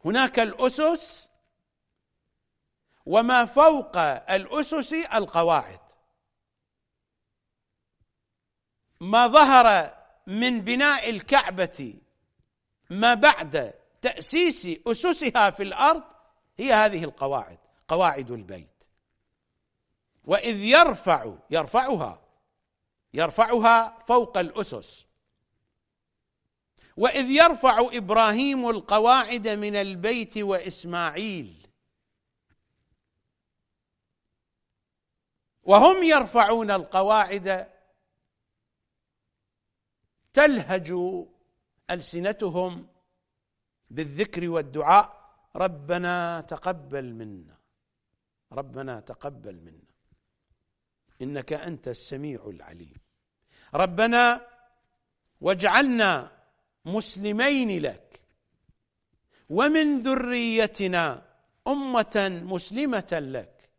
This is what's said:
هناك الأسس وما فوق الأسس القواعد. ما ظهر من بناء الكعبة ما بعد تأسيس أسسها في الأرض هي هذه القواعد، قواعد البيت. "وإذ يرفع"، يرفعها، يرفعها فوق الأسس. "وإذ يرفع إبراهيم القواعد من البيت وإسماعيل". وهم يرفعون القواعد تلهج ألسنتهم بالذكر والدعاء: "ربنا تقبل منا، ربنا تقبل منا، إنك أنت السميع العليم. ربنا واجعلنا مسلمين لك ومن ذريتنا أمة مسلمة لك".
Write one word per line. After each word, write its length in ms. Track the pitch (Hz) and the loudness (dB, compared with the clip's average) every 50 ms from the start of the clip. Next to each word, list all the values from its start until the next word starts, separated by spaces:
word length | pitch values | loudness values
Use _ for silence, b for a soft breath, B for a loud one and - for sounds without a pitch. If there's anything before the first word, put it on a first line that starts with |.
| _ | _
هناك 340 | 160 208 254 262 247 - 247 | -2 0 0 0 0 0 0
الأسس 880 | 226 214 180 - 254 254 254 - 302 320 339 320 - - - - - _ _ _ _ _ _ _ _ _ _ _ _ _ _ _ _ _ _ _ _ _ _ _ _ _ _ _ _ _ _ _ _ _ _ _ _ | -2 -2 -2 -2 -2 -2 0 0 0 0 0 -2 -6 -16 -20 -20 -20 _ _ _ _ _ _ _ _ _ _ _ _ _ _ _ _ _ _ _ _ _ _ _ _ _ _ _ _ _ _ _ _ _ _ _ _
وما 400 | - 170 220 233 240 254 247 240 | 0 2 2 2 4 2 2 2
فوق 520 | - - 269 302 320 311 277 - - - 180 165 147 131 123 - - | 2 4 6 6 6 6 4 -4 -4 -2 0 0 0 -2 -4 -4 -2
الأسس 640 | 190 196 190 185 247 302 285 - 311 311 254 - 311 | -2 -2 -2 -2 -4 -4 -4 -2 -4 -6 -6 -6 -6
القواعد. 880 | 320 330 277 214 220 202 - - 170 170 170 165 143 - - 92 - _ _ _ _ _ _ _ _ _ _ _ _ _ _ _ _ _ _ _ _ _ _ _ _ _ _ _ _ _ _ _ _ _ _ _ _ _ _ _ _ _ _ _ _ _ _ _ _ _ _ _ _ _ _ _ _ _ _ _ _ _ _ _ _ | -8 -8 -4 -4 -4 -4 -2 -2 0 2 2 2 0 0 -4 -18 -20 _ _ _ _ _ _ _ _ _ _ _ _ _ _ _ _ _ _ _ _ _ _ _ _ _ _ _ _ _ _ _ _ _ _ _ _ _ _ _ _ _ _ _ _ _ _ _ _ _ _ _ _ _ _ _ _ _ _ _ _ _ _ _ _
ما 280 | 170 185 208 233 247 | -8 0 2 2 4
ظهر 720 | 240 233 302 294 269 269 254 240 226 202 180 156 139 - - - _ _ _ _ | 6 8 8 8 10 8 8 8 8 4 4 0 -4 -12 -20 -20 _ _ _ _
من 340 | 185 185 214 240 254 247 226 | -10 -4 -2 -2 -2 -2 -4
بناء 480 | 190 202 240 254 285 294 285 247 208 226 | -4 -4 -2 0 2 2 0 0 -2 -6
الكعبة 840 | 226 196 - - 269 277 - - 190 185 180 160 - - 139 113 101 - _ _ _ _ _ _ _ _ _ _ _ _ _ _ _ _ _ _ | -8 -8 -4 2 2 2 2 2 -4 -4 -6 -6 -6 -14 -16 -16 -16 -20 _ _ _ _ _ _ _ _ _ _ _ _ _ _ _ _ _ _
ما 240 | 175 196 220 233 240 | -4 0 2 2 4
بعد 600 | 214 214 - - - 165 147 135 151 127 104 - _ _ _ _ _ | 6 6 6 6 4 -4 -6 -4 -4 -4 -4 -12 _ _ _ _ _
تأسيس 680 | - 247 - - 156 - - 330 359 339 269 - - 180 160 - _ | -6 -6 -6 -6 -12 -4 0 2 2 2 0 -4 -8 -10 -10 -8 _
أسسها 640 | 233 226 - - 359 330 - 320 247 233 247 208 202 | -6 -6 -2 -2 -2 -2 -2 -4 -2 2 2 2 2
في 140 | 185 - 202 | 2 -2 -10
الأرض 400 | 196 180 - 254 294 330 - - - _ _ _ _ _ _ _ _ _ | -10 -4 0 2 2 2 0 -4 -16 _ _ _ _ _ _ _ _ _
هي 160 | - 220 277 233 | -8 0 2 2
هذه 300 | 214 214 214 196 165 165 | 4 4 2 0 -4 -10
القواعد، 560 | 147 - _ 139 139 139 127 - - 170 _ _ _ _ _ _ | -10 -8 _ -6 -4 -4 -6 -8 -10 -20 _ _ _ _ _ _
قواعد 440 | - 156 175 185 165 143 143 131 117 | -4 0 0 0 0 0 -4 -10 -12
البيت. 520 | 123 113 101 90 98 90 73 _ _ _ _ _ _ _ _ _ _ _ _ _ _ _ _ _ _ _ _ _ _ _ _ _ _ _ _ _ _ _ _ | -14 -14 -14 -16 -18 -18 -18 _ _ _ _ _ _ _ _ _ _ _ _ _ _ _ _ _ _ _ _ _ _ _ _ _ _ _ _ _ _ _ _
"وإذ 300 | 147 180 202 202 233 226 | -2 -2 -2 0 -4 -6
يرفع"، 760 | 202 202 220 262 311 339 320 214 - - 190 160 131 113 113 92 - _ _ | -4 2 4 6 6 6 6 2 -2 0 0 0 0 -2 -10 -14 -16 _ _
يرفعها، 720 | 151 165 151 - - 247 254 269 269 175 135 107 85 - _ _ _ _ _ _ _ _ _ _ _ _ _ _ _ _ _ _ - | -2 -2 -2 0 -2 -2 0 0 -4 -4 -6 -8 -10 -16 _ _ _ _ _ _ _ _ _ _ _ _ _ _ _ _ _ _ -4
يرفعها 920 | 131 165 165 - - 226 220 240 233 214 226 233 226 226 220 - - - | -4 -4 -2 2 0 2 2 2 2 6 6 6 6 4 0 -8 -18 -2
فوق 300 | - 233 247 233 - - | 2 2 2 2 0 -4
الأسس. 680 | 196 180 160 - 220 196 - 131 107 - - - - _ _ _ _ _ _ _ _ _ _ _ _ _ _ _ _ _ _ _ _ _ _ _ _ _ _ _ _ _ _ _ _ _ _ _ b b b b | -4 -4 -4 -6 -10 -10 -10 -10 -14 -16 -18 -20 -20 _ _ _ _ _ _ _ _ _ _ _ _ _ _ _ _ _ _ _ _ _ _ _ _ _ _ _ _ _ _ _ _ _ _ _ b b b b
"وإذ 320 | - 208 247 254 277 262 247 | 0 0 0 0 0 -2 0
يرفع 600 | 269 294 330 339 311 - - 262 226 220 240 247 240 | 6 6 6 6 6 4 2 4 4 4 2 0 -2
إبراهيم 760 | 240 202 180 214 226 226 214 208 226 269 277 277 262 240 233 | -8 -4 0 2 4 4 4 2 0 0 -2 -2 -2 -4 -4
القواعد 760 | 226 208 - - 202 214 220 233 254 269 233 208 247 240 202 | -4 -6 -4 0 0 2 6 6 4 4 4 -2 -6 -6 -4
من 280 | 220 208 208 208 208 202 | -6 -4 -4 -6 -4 -4
البيت 640 | 202 196 196 190 175 175 214 240 240 220 - - | -4 -4 -4 -8 -6 -4 -4 -4 -4 -6 -8 -8
وإسماعيل". 1300 | 220 208 196 190 180 - 185 175 - - 175 175 175 170 160 147 175 214 220 196 175 127 95 80 76 _ _ _ _ _ _ _ _ _ _ _ _ _ _ _ _ _ _ _ _ _ _ _ _ _ _ _ _ _ _ _ _ _ _ _ _ _ _ _ _ _ _ _ _ _ _ _ _ _ _ _ _ _ _ _ _ _ _ _ _ _ _ _ _ _ _ _ _ _ _ _ _ _ _ _ _ _ _ _ _ _ | -8 -4 -4 -4 -4 -4 -8 -14 -14 -12 -8 -6 -6 -6 -6 -6 -8 -8 -8 -8 -10 -12 -14 -18 _ _ _ _ _ _ _ _ _ _ _ _ _ _ _ _ _ _ _ _ _ _ _ _ _ _ _ _ _ _ _ _ _ _ _ _ _ _ _ _ _ _ _ _ _ _ _ _ _ _ _ _ _ _ _ _ _ _ _ _ _ _ _ _ _ _ _ _ _ _ _ _ _ _ _ _ _ _ _ _ _ _
وهم 400 | - 196 208 254 349 381 381 359 | 8 8 10 10 8 8 6 4
يرفعون 680 | 320 302 277 240 202 - 240 214 202 226 233 226 208 | 4 4 4 2 2 2 2 4 4 2 0 0 -2
القواعد 960 | 196 190 160 - - 190 196 202 214 214 202 - 202 202 180 196 190 185 - - _ _ _ _ _ _ _ _ _ _ _ _ _ _ _ _ _ _ _ _ _ _ _ _ _ _ _ _ _ _ _ _ _ _ _ _ _ _ _ _ _ _ _ _ _ _ _ _ _ _ _ _ _ | -2 -2 -4 -2 -2 0 2 4 4 2 2 0 -4 -8 -4 -6 -6 -6 -6 -14 _ _ _ _ _ _ _ _ _ _ _ _ _ _ _ _ _ _ _ _ _ _ _ _ _ _ _ _ _ _ _ _ _ _ _ _ _ _ _ _ _ _ _ _ _ _ _ _ _ _ _ _ _
تلهج 600 | 262 294 302 277 226 147 135 185 190 165 156 180 180 175 180 190 180 165 - _ _ _ _ _ _ _ _ _ _ _ - | 4 4 4 4 0 -2 -4 -6 -6 -4 -6 -6 -6 -6 -6 -6 -10 -12 -14 _ _ _ _ _ _ _ _ _ _ _ -10
ألسنتهم 960 | 180 180 - - - 170 175 202 208 202 220 185 160 175 185 185 175 170 - _ _ _ _ _ _ _ _ _ _ _ _ _ _ _ _ _ _ _ _ _ | -10 -10 -10 -12 -10 -6 -6 -6 -4 -4 -8 -6 -4 -4 -6 -6 -8 -14 -20 _ _ _ _ _ _ _ _ _ _ _ _ _ _ _ _ _ _ _ _ _
بالذكر 600 | 117 135 160 143 139 151 214 208 - 175 175 170 | -12 -10 -10 -10 -6 -8 -8 -6 -6 -8 -8 -6
والدعاء: 840 | 165 165 147 139 131 151 147 151 180 202 208 - - - _ _ _ _ _ _ _ | -6 -6 -6 -6 -8 -4 2 6 6 6 6 2 -8 -20 _ _ _ _ _ _ _
"ربنا 840 | - 185 190 170 147 143 147 175 175 180 175 180 180 170 170 170 165 | -4 -4 -4 -4 -8 -8 -6 -6 -4 -4 -4 -4 -4 -6 -6 -8 -10
تقبل 720 | 151 - 170 151 - 185 185 165 143 139 139 139 131 123 117 | -12 -12 -16 -8 -8 -8 -8 -8 -12 -12 -12 -12 -12 -12 -14
منا، 440 | 113 113 107 101 90 80 76 _ _ _ _ _ _ _ _ _ _ _ _ _ _ _ _ _ _ _ _ | -14 -16 -16 -16 -20 -20 _ _ _ _ _ _ _ _ _ _ _ _ _ _ _ _ _ _ _ _ _
ربنا 480 | - 127 135 131 120 135 135 135 123 110 | -14 -14 -14 -14 -14 -14 -12 -12 -14 -14
تقبل 560 | 101 - 123 _ - 143 143 120 110 107 92 | -16 -20 -20 _ -16 -16 -16 -16 -20 -20 -20
منا، 360 | 85 82 85 78 80 _ _ _ _ _ _ _ _ _ _ _ _ _ _ _ _ _ _ _ _ _ _ _ _ _ _ _ _ | -20 -20 -20 -20 _ _ _ _ _ _ _ _ _ _ _ _ _ _ _ _ _ _ _ _ _ _ _ _ _ _ _ _ _
إنك 320 | 127 135 143 143 127 - 156 | -14 -10 -10 -12 -10 -10 -10
أنت 340 | 151 156 175 170 131 _ | -10 -10 -12 -14 -12 _
السميع 580 | 135 117 - - - 143 135 147 151 135 113 - | -14 -14 -14 -14 -16 -14 -14 -12 -12 -14 -14 -16
العليم. 500 | 107 92 - - 82 85 85 85 76 _ - _ _ _ _ _ _ _ _ b b b b b b b | -18 -20 -20 -20 -20 -20 -20 -20 -20 _ -20 _ _ _ _ _ _ _ _ b b b b b b b
ربنا 760 | 147 185 185 175 175 220 233 233 240 247 240 240 240 - - _ _ _ _ _ _ _ _ _ _ _ _ _ _ _ _ _ _ | -2 -2 -2 0 -2 0 2 4 4 4 2 2 -2 -8 -20 _ _ _ _ _ _ _ _ _ _ _ _ _ _ _ _ _ _
واجعلنا 1000 | 143 170 196 175 185 196 185 240 285 269 247 233 214 196 170 139 123 - _ _ _ _ _ _ _ _ _ _ _ | -2 -2 -2 0 0 2 2 2 2 2 0 0 0 0 0 -2 -6 -12 _ _ _ _ _ _ _ _ _ _ _
مسلمين 960 | 165 185 220 208 - - 185 202 208 208 220 254 277 285 269 254 220 196 170 | -8 -8 -8 -8 -8 -14 -10 -8 -6 -4 -2 0 0 0 0 -2 -2 -4 -4
لك 400 | 147 131 101 - _ _ _ - _ _ _ _ _ _ _ _ _ _ _ _ _ _ _ _ _ _ _ _ _ _ _ _ _ _ | -6 -8 -10 -12 _ _ _ -20 _ _ _ _ _ _ _ _ _ _ _ _ _ _ _ _ _ _ _ _ _ _ _ _ _ _
ومن 520 | 151 190 262 294 311 320 311 302 294 262 | -2 0 0 2 2 2 0 0 0 -2
ذريتنا 1300 | 226 269 262 262 254 240 247 240 233 233 226 226 220 208 208 - 202 185 180 175 165 151 123 - - _ _ _ _ _ _ _ _ | -2 -2 -4 -4 -4 -4 -4 -4 -4 -2 0 0 -2 -2 -4 -6 -6 -2 -2 -2 -2 -4 -6 -10 -18 _ _ _ _ _ _ _ _
أمة 720 | 247 277 285 277 262 247 233 214 - - 214 196 196 185 170 170 | -6 -4 -4 -4 -2 -2 -2 -2 -2 -2 -4 -4 -2 -6 -8 -10
مسلمة 680 | 180 190 180 - - 202 247 294 285 247 202 175 - | -10 -10 -10 -10 -10 -8 -6 -6 -4 -4 -6 -6 -6
لك". 580 | 175 160 143 131 131 123 95 - _ _ _ _ _ | -8 -8 -8 -10 -12 -12 -14 -14 _ _ _ _ _